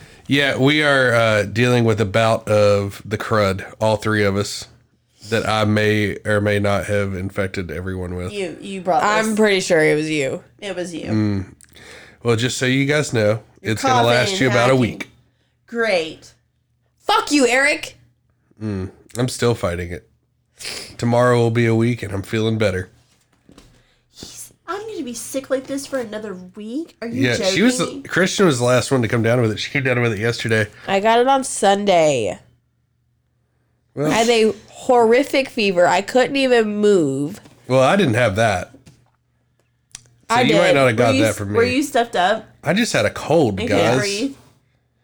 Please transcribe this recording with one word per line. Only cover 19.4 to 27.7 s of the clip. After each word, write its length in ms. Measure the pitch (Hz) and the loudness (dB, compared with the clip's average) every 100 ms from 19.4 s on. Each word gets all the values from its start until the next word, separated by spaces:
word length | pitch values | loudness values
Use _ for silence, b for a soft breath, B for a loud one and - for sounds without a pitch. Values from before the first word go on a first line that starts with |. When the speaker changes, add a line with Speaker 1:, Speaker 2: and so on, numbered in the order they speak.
| 120 | -2
Speaker 1:
fighting 360 | 113 92 87 87 | 0 -4 -4 -8
it. 160 | 87 - _ _ _ _ - B B B B | -10 -16 _ _ _ _ -16 B B B B
Tomorrow 400 | 120 120 123 120 | 0 2 4 4
will 120 | 117 | 2
be 140 | 117 | 2
a 100 | 117 | 2
week, 280 | 113 117 120 | 2 0 -2
and 100 | 98 | -6
I'm 100 | 95 | -8
feeling 360 | - 113 110 110 | -6 -2 -2 0
better. 320 | 107 92 92 _ _ _ _ _ _ - b b b b b | 0 -2 -8 _ _ _ _ _ _ -20 b b b b b
Speaker 2:
He's, 420 | - - - - _ - | -20 -20 -20 -20 _ -12
I'm 140 | 381 | -10
gonna 220 | 440 392 | -10 -10
be 100 | 247 | -10
sick 380 | 233 - 269 269 | -10 -10 -8 -6
like 160 | 262 269 | -6 -6
this 200 | 277 - | -10 -8
for 120 | 269 | -8
another 340 | 220 214 214 180 185 | -8 -10 -12 -14 -16
week? 420 | 214 214 262 330 - | -16 -12 -10 -10 -12
Are 60 | 233 | -10
you 140 | - - | -2 -2
Speaker 1:
Yeah, 100 | 117 | 0
Speaker 2:
joking? 160 | 190 | -2
Speaker 1:
she 100 | 190 | 2
was, 200 | 233 | 2